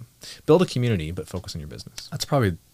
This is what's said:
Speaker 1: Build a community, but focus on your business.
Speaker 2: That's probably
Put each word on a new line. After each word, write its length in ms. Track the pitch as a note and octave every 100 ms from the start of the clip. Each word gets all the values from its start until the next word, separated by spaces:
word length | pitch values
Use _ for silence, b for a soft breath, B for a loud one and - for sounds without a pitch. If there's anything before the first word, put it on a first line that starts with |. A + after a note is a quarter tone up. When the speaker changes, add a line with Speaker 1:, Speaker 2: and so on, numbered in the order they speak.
| - _ B B -
Speaker 1:
Build 160 | E3
a 40 | F#3
community, 460 | B2+ B2 G2+ D#2
but 140 | F2+ -
focus 300 | F2+ - E2+
on 60 |
your 80 | D2+
business. 400 | - - - -
Speaker 2:
That's 140 | D#3 -
probably 320 | D3 G#2+ E2 -